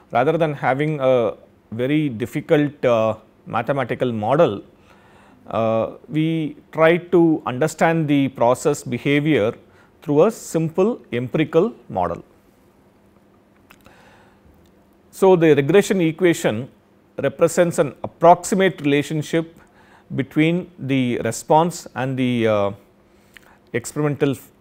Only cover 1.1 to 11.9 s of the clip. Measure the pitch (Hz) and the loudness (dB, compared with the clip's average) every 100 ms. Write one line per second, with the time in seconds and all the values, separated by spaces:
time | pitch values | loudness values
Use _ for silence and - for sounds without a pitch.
1.1 | 127 110 - - _ _ 113 127 151 151 | 2 0 -4 -18 _ _ -8 -2 -2 -2
2.1 | 107 117 151 - 151 147 - 127 113 110 | -4 -8 -8 0 0 0 -2 0 2 0
3.1 | 101 _ _ - 113 120 139 120 127 131 | -4 _ _ -8 -6 -4 -4 -4 -4 -4
4.1 | 113 107 147 156 98 - _ _ - _ | -4 -2 2 2 0 -12 _ _ -20 _
5.1 | - - _ - 107 113 113 95 - - | -20 -20 _ -8 -4 -2 -2 -4 -8 -8
6.1 | 156 160 160 151 - _ 156 160 175 175 | -4 -2 -4 -6 -10 _ 0 2 2 2
7.1 | 180 165 156 110 123 156 - 165 165 147 | 4 4 2 -4 -4 -4 0 0 0 0
8.1 | 143 135 - 120 127 160 147 - 120 147 | 0 0 0 0 2 -2 -4 -6 -6 0
9.1 | 147 151 131 107 - - _ _ _ - | 0 2 2 0 -4 -18 _ _ _ -2
10.1 | 147 202 220 - 165 160 190 202 247 - | 2 2 0 -6 -4 -4 0 0 -2 -8
11.1 | 117 127 156 151 165 220 233 - | -8 -4 -2 0 0 0 -4 -10